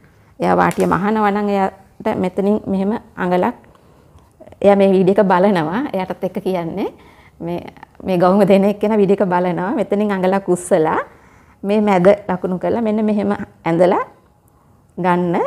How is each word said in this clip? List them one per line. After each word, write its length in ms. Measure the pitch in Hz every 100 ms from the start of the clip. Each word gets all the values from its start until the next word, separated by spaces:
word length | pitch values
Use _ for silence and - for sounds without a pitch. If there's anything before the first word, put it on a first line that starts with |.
| _ _ _ -
එයා 160 | 175 180
වාටිය 300 | 175 170 180
මහනවා 440 | 165 202 220 208
නම් 180 | 202 208
එයාට 260 | 202 190 - - - 220
මෙතනින් 460 | 208 185 185 196 214
මෙහෙම 280 | - 190 196 233 -
අඟලක් 400 | - 185 180 202 - - _ _ _ _ _ _ _ - -
එයා 180 | 196 196
මේ 140 | 196
වීඩියෝ 240 | 190 185 202
එක 120 | 196
බලනවා. 520 | 180 202 185 151 196 294
එයාටත් 340 | 190 185 180
එක්ක 140 | 185 208
කියන්නේ 500 | 185 185 165 - 381 - - - - -
මේ, 200 | 165 175 - - - -
මේ 180 | - 180
ගවුම 280 | 180 196 190
දෙන 180 | 196
එක්කෙනා 320 | 196 202 208 214
වීඩියෝ 220 | 190 196
එක 100 | 196
බලනවා. 460 | 175 180 165 180
මෙතනින් 380 | 269 190 202 208
අඟලක් 360 | 190 185 196 196
උස්සලා 500 | 180 - 190 156 - 571 - _ _ _ _
මේ 180 | 196 214
මැද 260 | 208 190 175 208 -
ලකුණු 320 | 180 190 180
කරලා 240 | 175 220
මෙන්න 220 | 220 214
මෙහෙම 300 | 214 208 202 196 196 _
ඇඳලා 440 | 165 170 180 208 523 - _ _ _ _ _ _ _ -
ගන්න 360 | 180 175 180 180